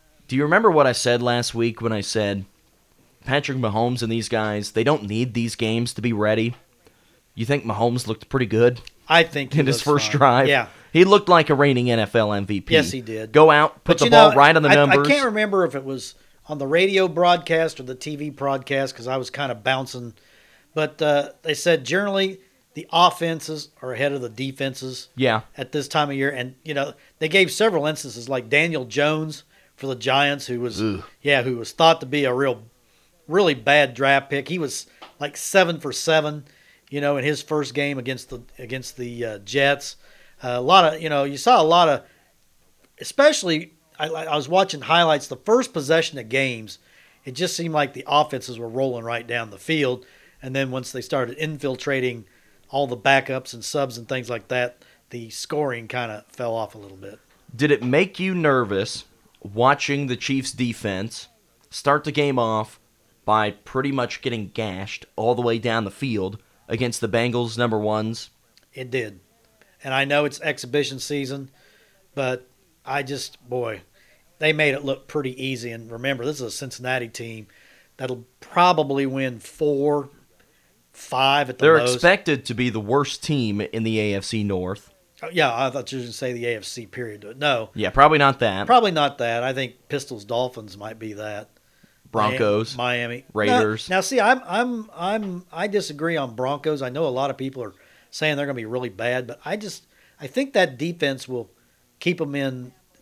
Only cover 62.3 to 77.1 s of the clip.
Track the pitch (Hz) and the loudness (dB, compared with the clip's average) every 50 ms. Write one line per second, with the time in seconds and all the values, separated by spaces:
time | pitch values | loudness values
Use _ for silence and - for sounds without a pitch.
62.3 | 135 127 117 113 110 107 107 - - _ _ _ _ _ _ _ _ _ _ - | 2 0 0 0 0 -2 -2 -4 -10 _ _ _ _ _ _ _ _ _ _ 2
63.3 | 107 110 107 104 101 - _ - - 131 131 143 135 135 120 117 - - - 131 | 2 2 2 0 -2 -8 _ -8 -6 -4 -2 -2 -2 -2 -4 -4 -6 -8 -6 -6
64.3 | 120 110 104 92 - - 110 107 92 92 98 - - - - _ _ - 110 117 | -6 -6 -8 -8 -8 -8 -6 -6 -6 -8 -10 -12 -12 -14 -16 _ _ -2 0 0
65.3 | 120 113 123 120 117 117 104 123 113 113 110 98 - - - 135 117 104 92 95 | 0 2 2 0 0 0 -2 -2 -2 -2 -2 -4 -8 -8 -6 -4 -4 -4 -4 -4
66.3 | 101 - - _ _ _ _ - - 110 127 120 117 - - 110 110 117 117 120 | -8 -10 -18 _ _ _ _ -8 -4 -2 -2 -2 -2 -4 -4 -2 0 0 0 0
67.3 | 117 120 120 117 110 113 120 117 113 107 107 107 107 107 110 110 113 - - - | -2 -2 -4 -4 -2 -2 -2 0 0 0 0 0 0 0 -2 -4 -6 -8 -12 -18
68.3 | _ _ _ _ _ _ _ _ _ 139 131 123 120 131 117 107 98 90 _ _ | _ _ _ _ _ _ _ _ _ -16 -12 -6 -6 -6 -6 -6 -10 -18 _ _
69.3 | _ _ _ _ _ _ _ _ _ _ - 139 131 135 139 139 143 147 147 143 | _ _ _ _ _ _ _ _ _ _ -10 -4 -2 -2 0 0 0 0 0 0
70.3 | 143 - 165 160 143 - - 123 120 147 143 139 135 131 - - 147 143 139 127 | -4 -6 -6 -6 -6 -6 -8 -4 -2 -2 -2 -2 -4 -10 -8 -6 -6 -6 -6 -6
71.3 | 139 139 139 135 _ _ _ _ _ _ _ _ _ _ _ _ _ 143 135 127 | -8 -10 -12 -16 _ _ _ _ _ _ _ _ _ _ _ _ _ -4 -4 -4
72.3 | 131 127 - _ _ _ _ _ _ _ _ - 135 143 139 131 143 131 - - | -4 -6 -8 _ _ _ _ _ _ _ _ -6 -4 -4 -4 -4 -8 -8 -10 -12
73.3 | - _ _ 123 123 127 120 113 107 98 - _ _ _ _ _ _ _ _ _ | -14 _ _ -8 -6 -4 -4 -6 -8 -10 -14 _ _ _ _ _ _ _ _ _
74.3 | _ _ 156 156 156 151 156 147 135 135 - 139 135 127 - - - 151 139 131 | _ _ 0 2 2 4 2 2 2 0 -2 -4 -6 -6 -8 -6 -6 -4 -4 -4
75.3 | 127 131 131 135 135 117 117 120 113 113 117 113 117 113 123 135 139 120 117 139 | -6 -6 -6 -6 -6 -6 -8 -10 -12 -12 -14 -14 -14 -6 -4 -4 -4 -2 -4 -6
76.3 | 156 143 127 113 - - 143 131 - - 123 127 127 127 120 117 | -6 -6 -8 -10 -10 -10 -12 -12 -14 -10 -6 -4 -4 -4 -4 -8